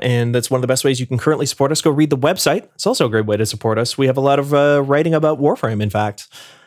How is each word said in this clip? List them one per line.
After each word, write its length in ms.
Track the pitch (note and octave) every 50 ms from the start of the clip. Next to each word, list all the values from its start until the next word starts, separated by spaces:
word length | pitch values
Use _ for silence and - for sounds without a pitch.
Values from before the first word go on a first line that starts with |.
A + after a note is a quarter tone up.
And 320 | - B2+ B2 A#2+ A#2+ A#2+
that's 160 | A#2+ B2 A#2 -
one 100 | C3 B2+
of 40 |
the 60 | B2 B2
best 160 | C3 C3 -
ways 160 | C#3 C3+ B2
you 60 | C3
can 120 | - B2+ A#2+
currently 260 | - D#3 D#3 - D3
support 280 | C3+ - - C#3 C#3
us. 100 | D#3 -
Go 80 | - D#3+
read 200 | C#3+ C#3+ D#3 D3
the 60 | C#3+
website. 520 | C3 B2 D#3 F#3+ - - - D#3 G#3 - - _
It's 100 | - -
also 200 | G3 C4 - C#3
a 40 | A#2
great 160 | G#2+ A2 A2
way 100 | A2 G#2
to 80 | G#2 A2
support 340 | G#2+ - A2+ - A#2 A2 A2
us. 200 | A#2+ - - -
We 80 | C#3
have 100 | C3 C3
a 40 | C3+
lot 180 | C3+ C#3 C#3 C#3+
of, 160 | C#3 C#3+ D3
uh, 300 | C#3+ C#3+ D3 D3 C#3+ C#3
writing 260 | C3+ C#3 D3 D#3+ E3+
about 280 | D#3+ D3+ D#3 D3+ D#3 C3
Warframe, 420 | C#3+ D3 A3 - - A2+ A2 G#2
in 80 | G#2+ G#2
fact, 380 | G2+ G#2 G#2+ G#2+ G2+ - - - - - - - - - _